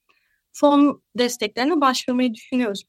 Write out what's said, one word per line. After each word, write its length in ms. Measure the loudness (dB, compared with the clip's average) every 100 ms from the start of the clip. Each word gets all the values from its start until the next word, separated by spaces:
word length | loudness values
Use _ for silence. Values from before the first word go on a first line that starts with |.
| _ _ _ _ _
fon 500 | 0 2 4 2 0 _ -4
desteklerine 640 | -4 -4 -6 -4 -2 0
başvurmayı 540 | 0 0 -2 -2 -2
düşünüyoruz 500 | -4 -6 -4 -4 -6